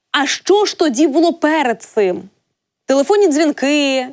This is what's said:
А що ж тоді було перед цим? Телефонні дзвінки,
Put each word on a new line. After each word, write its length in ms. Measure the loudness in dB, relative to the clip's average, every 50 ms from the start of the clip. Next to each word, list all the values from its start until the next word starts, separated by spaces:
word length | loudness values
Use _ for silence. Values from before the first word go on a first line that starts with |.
| _ _
А 140 | -4 -4 -2
що 400 | -4 -6 -6 -2 0 2 2 2
ж 120 | -2 -2
тоді 300 | -2 -2 -2 0 0 0
було 260 | 0 2 2 0 0 0
перед 480 | 0 -2 0 0 0 0 -2 -4 -6
цим? 400 | -8 -8 -2 -2 -2 -2 -2 -6 -10 -18 _ _ _ _ _ _ _ _ _ _ _
Телефонні 420 | 0 0 0 2 2 2 4 4
дзвінки, 800 | 4 4 2 2 0 0 -2 -2 -2 0 0 0 0 -2 -2 -4 -6